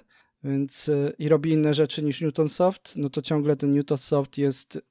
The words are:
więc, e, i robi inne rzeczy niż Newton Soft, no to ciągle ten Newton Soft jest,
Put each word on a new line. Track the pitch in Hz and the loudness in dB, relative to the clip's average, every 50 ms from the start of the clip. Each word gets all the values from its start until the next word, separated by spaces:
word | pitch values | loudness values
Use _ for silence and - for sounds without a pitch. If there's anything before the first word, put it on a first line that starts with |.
| - _ _ _ _ _ _ _ - | -4 _ _ _ _ _ _ _ -6
więc, | 139 139 139 139 135 - - - 151 | -4 -2 -2 -2 -4 -6 -6 -2 0
e, | 147 143 139 143 - - | 0 0 0 -2 -4 -4
i | 151 151 | 2 2
robi | 160 151 143 165 | 2 4 4 2
inne | 160 156 151 151 143 | 2 4 4 4 4
rzeczy | 147 156 147 - - 151 | 2 2 0 0 -2 -2
niż | 147 131 - | -2 -2 -2
Newton | 170 156 135 - 156 147 | -2 -2 0 0 0 0
Soft, | - - 180 185 190 - - - - | 2 2 2 2 0 -2 -8 -12 -6
no | 160 143 139 | -6 -4 -4
to | - 151 | -4 -6
ciągle | 139 - 160 151 143 147 147 | -4 -2 -2 0 2 0 0
ten | 143 147 143 139 | 0 2 2 2
Newton | 143 139 - 151 135 | 2 2 0 -2 -2
Soft | - - 156 143 135 135 - 139 | 0 0 0 0 0 -2 -2 -2
jest, | 143 139 131 - - - - 135 - _ | 0 0 0 -2 -8 -10 -14 -14 -16 _